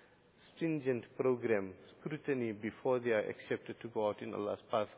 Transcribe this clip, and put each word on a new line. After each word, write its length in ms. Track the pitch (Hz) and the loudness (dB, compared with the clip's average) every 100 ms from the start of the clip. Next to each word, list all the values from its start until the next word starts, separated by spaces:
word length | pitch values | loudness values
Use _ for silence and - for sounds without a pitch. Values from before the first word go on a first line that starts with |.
| - - _ - - - | -20 -20 _ -20 -18 -6
stringent 480 | 165 156 131 120 104 - | -2 0 0 0 -2 0
program, 560 | 131 120 113 104 95 92 - - | 2 4 4 2 2 -8 -18 -10
scrutiny, 520 | 160 151 - 131 117 | -8 -6 -2 0 0
before 480 | 104 110 - 135 127 | -2 -6 -2 0 2
they 120 | 120 | 4
are 120 | 107 - | 2 2
accepted 500 | - - 117 - - | -4 -4 -4 -6 -10
to 60 | 117 | -6
go 200 | 117 107 | 0 0
out 120 | 101 | 0
in 120 | 113 | -4
Allah's 260 | 101 101 98 - | -4 -2 -4 -2
path, 160 | 113 104 | -2 -2